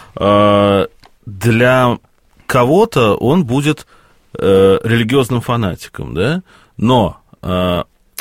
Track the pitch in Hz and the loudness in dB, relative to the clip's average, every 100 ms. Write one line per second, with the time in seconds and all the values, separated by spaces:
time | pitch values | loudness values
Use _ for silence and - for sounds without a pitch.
0 | - - 101 104 104 104 101 98 87 - | -20 -4 2 4 4 4 4 2 0 -8
1 | _ _ - 101 117 113 123 127 123 117 | _ _ -18 -6 -2 2 2 2 0 -2
2 | - _ _ _ - 127 123 160 226 147 | -10 _ _ _ -4 0 2 2 2 2
3 | 113 101 117 165 135 127 147 151 - _ | 0 0 0 0 0 -2 -2 -4 -8 _
4 | _ _ _ - - 98 98 95 113 117 | _ _ _ -4 0 4 4 2 0 -2
5 | 113 135 123 120 113 120 101 82 - - | 0 -2 -2 -4 -4 -4 -4 -8 -14 -16
6 | 64 65 107 170 - _ _ - 110 127 | -10 -6 -4 -4 -8 _ _ -6 0 2
7 | 92 - _ _ - 92 90 87 - _ | 0 -4 _ _ -6 -4 -2 -4 -8 _
8 | _ - | _ -16